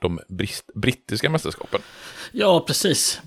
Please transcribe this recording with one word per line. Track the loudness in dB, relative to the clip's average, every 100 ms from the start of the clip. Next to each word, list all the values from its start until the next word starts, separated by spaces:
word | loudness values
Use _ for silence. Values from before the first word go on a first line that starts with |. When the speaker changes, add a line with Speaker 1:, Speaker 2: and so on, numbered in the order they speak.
Speaker 1:
de | -2 -4 -6
brist-, | -6 -4 -6 -10 -2
brittiska | 0 0 -4 -2 0
mästerskapen. | 0 -2 -6 -4 -4 -4 -14 -18 -14 -8
Speaker 2:
Ja, | 0 4 4 4
precis. | 0 2 2 0 -2